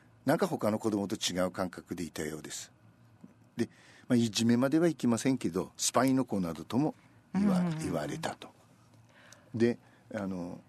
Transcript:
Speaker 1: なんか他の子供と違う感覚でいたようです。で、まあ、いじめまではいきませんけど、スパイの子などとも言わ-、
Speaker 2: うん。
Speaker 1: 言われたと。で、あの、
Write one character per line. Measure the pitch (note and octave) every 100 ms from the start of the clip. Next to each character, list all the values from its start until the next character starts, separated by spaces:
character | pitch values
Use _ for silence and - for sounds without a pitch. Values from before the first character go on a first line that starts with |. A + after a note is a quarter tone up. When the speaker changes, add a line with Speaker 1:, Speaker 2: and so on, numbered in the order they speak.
| - - C3
Speaker 1:
な |
ん | D#3+
か | F#3+
他 | C#3 A2
の | G#2
子 | A2
供 | G2+ G2
と |
違 | G#2 - F2+
う | F#2
感 | F2+ F#2
覚 | E2+ -
で | F2
い | D#2+
た | -
よ | D#2 D#2
う |
で | D#2
す。 | - - _ - - - - - - _ -
で、 | A2+ - - - -
ま |
あ、 | B2
い | A#2
じ | G2
め | A#2 A#2+
ま | C3+
で | D#3
は | E3+
い | D#3
き | B2
ま | A2+
せ | C3
ん | C3
け | F#2+
ど、 | E2 D2 -
ス | -
パ | B2 C3
イ |
の | C3
子 | B2+ G2+
な | E2+
ど | D#2
と | E2 A2+
も | D3+ - - - _
言 | F#3+ G3+
わ-、 | F#3
Speaker 2:
う |
ん。 | F3 D#3
Speaker 1:
言 | F#2+
わ | E2 D2
れ | -
た | E2
と。 | - - - _ _ _ - - - - - -
で、 | A2 A#2 A2+ - - -
あ | G#2+ G2
の、 | F#2 F2 E2